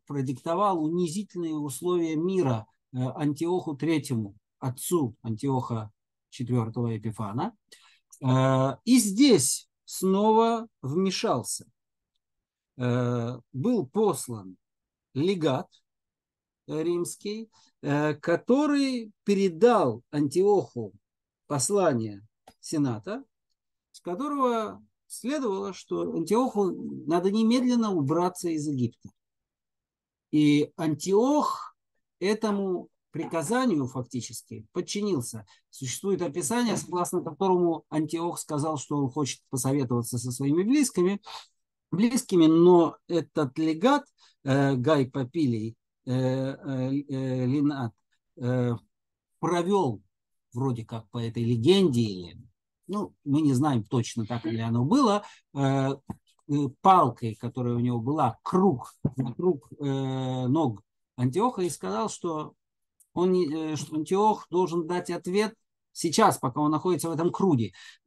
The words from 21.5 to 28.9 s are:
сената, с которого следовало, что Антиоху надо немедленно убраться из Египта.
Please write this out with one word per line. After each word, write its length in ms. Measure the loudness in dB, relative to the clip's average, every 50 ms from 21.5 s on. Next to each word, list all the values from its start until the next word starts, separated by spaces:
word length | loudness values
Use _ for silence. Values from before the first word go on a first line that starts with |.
| -4 -2 -2 0 2 2 2 2 2 0 -2 -4 -8 -12 -16 _ _ _ _ -20 _ _
сената, 640 | -12 -6 -2 0 0 0 0 -4 -6 -10 -10 -10 -12 _ _ _ _ _ _ _ _ _ _ _ _ _
с 80 | _ -16
которого 840 | _ -10 -8 -6 -6 -6 -2 0 0 2 2 0 -2 -6 -8 -14 -18 _ _ _ _ _
следовало, 680 | -18 -10 -8 -6 -4 -4 -4 -4 -4 -4 -6 -8 -10
что 400 | -12 -10 _ -6 -4 -4 -4 -4
Антиоху 580 | -6 -2 0 2 2 2 0 0 0 0 0 -2 -4 -8 -10 -10 -10 -4
надо 240 | -2 0 2 2 2
немедленно 600 | 2 2 2 4 4 4 4 2 2 2 2 2
убраться 580 | 0 0 0 2 2 2 2 0 -2 -4 -4 -4
из 160 | -4 -2 -4
Египта. 440 | -4 -2 -2 -2 -2